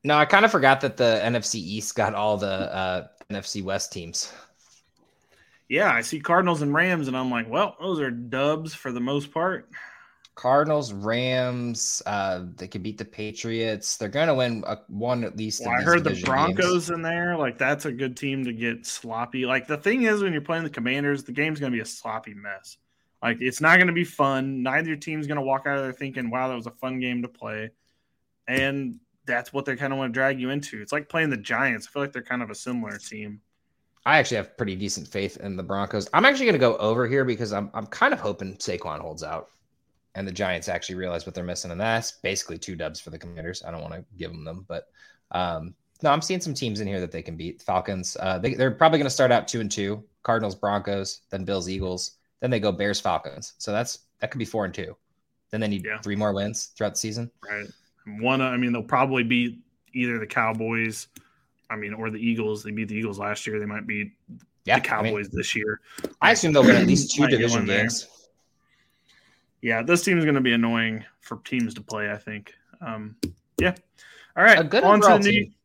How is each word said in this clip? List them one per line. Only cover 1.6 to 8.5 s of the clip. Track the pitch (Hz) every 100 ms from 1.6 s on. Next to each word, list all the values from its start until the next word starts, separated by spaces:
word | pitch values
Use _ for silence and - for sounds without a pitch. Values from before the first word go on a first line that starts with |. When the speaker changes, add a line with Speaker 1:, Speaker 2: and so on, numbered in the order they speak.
| 82 214 -
Speaker 1:
got | - 101
all | 101 107
the, | 104 101 95 95
uh, | 95 92 92 85 _ -
N | 98
F |
C | - 104
West | 95 98 -
teams. | 95 85 - - - - _ _ _ _ _ _ _ _ _ _ _ _
Speaker 2:
Yeah, | 143 196
I | 117
see | 117 156
Cardinals | 147 175 180 160
and | 143
Rams, | 151 180 175 135
and |
I'm | 131 131
like, | 120 113
"Well, | 120 170 -
those | 180 165
are | 135
dubs | 120 120 131 143